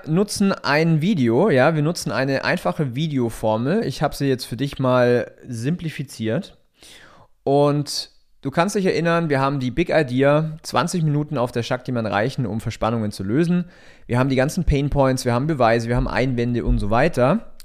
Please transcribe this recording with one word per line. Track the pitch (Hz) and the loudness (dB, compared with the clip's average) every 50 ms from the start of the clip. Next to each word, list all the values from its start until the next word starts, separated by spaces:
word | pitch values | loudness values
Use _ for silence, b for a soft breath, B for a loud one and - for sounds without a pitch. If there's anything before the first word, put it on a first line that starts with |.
| - | -4
nutzen | 151 156 185 208 - - - 196 196 | -2 0 0 0 0 0 0 0 0
ein | - - - 131 143 156 165 165 160 147 | 0 0 0 0 2 4 4 4 2 2
Video, | 156 208 220 147 120 113 113 139 196 226 | 2 2 2 2 2 4 4 4 4 4
ja, | 143 123 131 160 165 | 4 4 4 4 4
wir | 151 | 2
nutzen | 147 156 175 - - 127 | 0 0 -2 -4 -4 -4
eine | 104 120 135 139 135 - - | -2 -2 0 0 -2 -2 0
einfache | 123 160 180 - 208 - - 147 127 113 | -2 -2 -2 -2 -2 -2 -2 -4 -4 -4
Videoformel. | 139 165 156 143 127 120 113 - - 113 110 110 113 123 143 - - - | -4 -4 -2 -2 -2 -2 -2 -4 -2 -2 0 0 0 0 0 0 -2 -2
Ich | 135 127 - | -4 -2 -2
habe | 156 143 - | -4 -4 -2
sie | - 143 | -2 -2
jetzt | 139 127 - - | 0 0 -2 -4
für | - 123 | -8 -6
dich | 110 139 139 - - | -6 -6 -6 -4 -2
mal | 131 127 127 127 123 120 123 117 - - - - - | 0 2 4 4 4 4 4 2 0 -4 -10 -16 -14
simplifiziert. | 127 120 110 117 143 175 175 170 156 - - 135 - - - 113 107 117 170 - - - _ _ _ B B B B B B B B B B B B _ _ - | -12 -10 -6 -4 -4 -4 -4 -6 -8 -8 -10 -12 -12 -8 -6 -4 -2 -2 -4 -4 -8 -14 _ _ _ B B B B B B B B B B B B _ _ -2
Und | 139 139 143 147 147 143 147 143 - - - - - _ _ _ _ _ _ | 0 2 4 4 4 2 0 -2 -4 -6 -10 -10 -12 _ _ _ _ _ _
du | - 139 | -10 -4
kannst | - 170 180 208 - | -2 0 0 0 0
dich | 208 185 | 0 0
erinnern, | 185 - 151 165 170 170 170 170 147 | 0 0 0 0 0 0 0 0 0
wir | 139 131 | 0 0
haben | 135 139 143 135 | 0 0 -2 -2
die | 127 123 | -4 -2
Big | - 160 175 156 | -2 -2 0 2
Idea, | 143 160 147 120 127 131 139 143 147 156 160 156 156 - | 2 2 2 2 2 2 4 4 4 2 0 -2 -6 -10
zwanzig | - - - 131 170 170 - 175 | -8 -2 0 0 0 0 0 0
Minuten | 160 151 143 147 151 151 156 | 0 0 0 0 -2 -2 -2
auf | 120 123 123 | -2 -2 -2
der | - 120 | -2 -4
Shaktiman | 113 - 127 123 - 131 123 117 110 | -4 -2 -4 -4 -4 -4 -4 -2 -2
reichen, | 98 101 101 110 131 - 139 120 | -2 0 0 0 0 -2 -2 -4
um | 92 107 113 | -2 -4 -4
Verspannungen | - - - - 104 110 120 113 107 104 | -6 -6 -4 -2 -2 -2 0 -2 -2 -4
zu | - - | -4 -6
lösen. | 95 98 120 151 170 165 175 180 175 B B B B B B B B | -4 0 0 2 2 2 0 0 -2 B B B B B B B B
Wir | - 120 123 | -2 0 0
haben | 131 139 | 2 2
die | 131 | 2
ganzen | 127 131 156 - 185 160 | 2 0 0 0 0 2
Painpoints, | - 147 139 143 135 - 143 135 131 131 127 - | 2 2 2 2 2 2 2 2 2 2 0 0
wir | 123 117 | 0 0
haben | 123 143 | 0 0
Beweise, | 165 160 123 117 113 117 120 113 117 | -2 0 2 4 4 4 2 2 0
wir | 123 | 0
haben | 127 127 - | 0 0 0
Einwände | 76 107 131 135 123 120 117 123 120 117 82 | -2 -2 -2 0 -2 -2 -2 0 -2 0 0
und | 123 120 110 | 0 0 0
so | 104 101 | 0 2
weiter. | 110 120 147 156 - 127 120 139 190 226 - - - - | 2 2 2 2 2 2 2 2 2 0 -4 -8 -18 -10